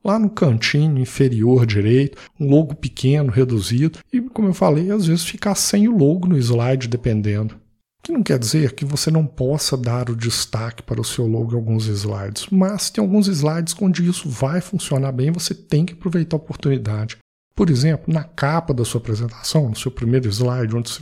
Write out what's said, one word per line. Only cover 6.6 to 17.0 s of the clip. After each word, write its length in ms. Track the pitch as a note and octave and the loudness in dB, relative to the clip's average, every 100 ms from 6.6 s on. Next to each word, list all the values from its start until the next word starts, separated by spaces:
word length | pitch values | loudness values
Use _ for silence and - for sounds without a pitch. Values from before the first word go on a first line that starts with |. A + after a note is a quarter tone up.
| A#2+ C3 A#2 | 2 0 -2
dependendo. 680 | A#2 A#2+ G#2+ G#2 G#2 A2 - | -2 0 0 0 -2 -4 -8
O 480 | _ _ _ _ | _ _ _ _
que 80 | - | -4
não 100 | D#4 | -2
quer 160 | - C3 | 0 0
dizer 360 | A2 D#3 C#3 | 0 0 0
que 120 | - C#3 | -2 -6
você 240 | C#3+ - | -2 0
não 160 | D#3+ D3+ | 0 0
possa 500 | - C3 D3 - C3 | -2 -2 -2 -2 -4
dar 360 | A#2 A#2+ A#2+ | -2 -2 -4
o 40 | A#2 | -4
destaque 680 | A#2 - - A2+ A2+ - | -4 -4 -4 -6 -6 -10
para 180 | - A#2 | -8 -6
o 20 | |
seu 220 | A2 - A2+ | -4 -2 -2
logo 280 | A2+ A#2 | 0 -2
em 20 | A#2 | -2
alguns 320 | A2+ A2 G#2+ | -2 -2 -2
slides, 580 | G2+ G#2 G2+ G2 G#2+ - | -2 -4 -6 -8 -10 0
mas 400 | F#3+ F#3+ G#3 - | 2 2 0 -4
tem 120 | - | -2
alguns 240 | G3 G#3 G3 | 0 2 2
slides 480 | E3 D3 E3 E3 - | 0 0 -2 -4 0
onde 260 | F#3+ E3+ F3 | 0 2 0
isso 220 | F3 D3+ | -2 -6
vai 320 | A2 C3+ F3 | -4 -2 -2
funcionar 500 | - F#3 - C#3 C3+ | -4 -6 -2 -2 -2
bem 180 | B2+ C#3 | -2 -2
e 20 | |
você 240 | E3+ - - | -2 -4 -8
tem 300 | - D3 F3 | -2 0 0
que 80 | |
aproveitar 420 | - F#3+ E3+ D#3+ D#3 | -4 -4 -2 -2 -4
a 40 | |
oportunidade. 760 | - - C#3+ C3+ G#2+ G#2+ | -6 -4 -2 0 -2 -4